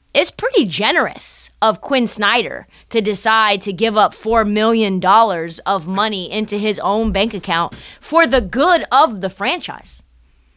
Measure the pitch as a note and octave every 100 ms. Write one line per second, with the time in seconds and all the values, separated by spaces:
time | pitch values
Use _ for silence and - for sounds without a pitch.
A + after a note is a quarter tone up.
0 | _ - B3+ - C5 A4+ G#3+ D3 G#3+ E4+
1 | G3+ - - - - _ A3 G3+ - C4+
2 | A3+ - G#3 A#3+ F3 B1+ - _ _ A3+
3 | G#3 G3+ A3 A3 G#3+ G3+ G#3 E3+ A3+ G#3+
4 | G3 - A3 A3+ G#3 G#3 A3 A3+ G#3 F#3
5 | F3+ G#3+ A3+ F3 E3+ D#3+ - G3 D#3+ F#3+
6 | G#3+ G3+ F3 G#3 A3 G#3 G#3+ G#3 F#3 G#3+
7 | A3+ F#3+ A3 G3+ - E3 E3+ - - -
8 | - D#4+ D#4+ B3+ F#3 A#3 E4+ E4+ G#3 C4
9 | D4+ G#3 F#3 - G#3+ E4+ - C3 - -
10 | _ _ _ _ _